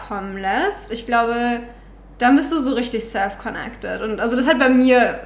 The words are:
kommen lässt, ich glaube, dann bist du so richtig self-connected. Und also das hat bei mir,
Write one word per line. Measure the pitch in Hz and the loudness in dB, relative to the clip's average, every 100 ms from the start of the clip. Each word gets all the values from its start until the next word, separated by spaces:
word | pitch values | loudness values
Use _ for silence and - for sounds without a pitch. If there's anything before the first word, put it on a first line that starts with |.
| - | -10
kommen | 202 190 190 | -10 -8 -6
lässt, | 196 220 381 403 - | -4 -2 -2 -4 -8
ich | 233 240 | -10 -2
glaube, | 233 233 233 240 233 240 - - - - - | 0 2 0 -2 -2 -6 -18 -20 -20 -20 0
dann | 247 | 4
bist | 277 277 | 4 4
du | 320 | -2
so | 262 | 0
richtig | 233 240 226 | -2 -2 -4
self-connected. | 220 202 196 196 226 - - - - 185 | -4 -4 -4 -4 -10 -8 -10 -10 -8 -6
Und | 214 214 | -6 -2
also | 233 247 | -2 0
das | 262 | 2
hat | 277 | 4
bei | 269 | 4
mir, | 254 254 247 196 - | 6 6 6 4 0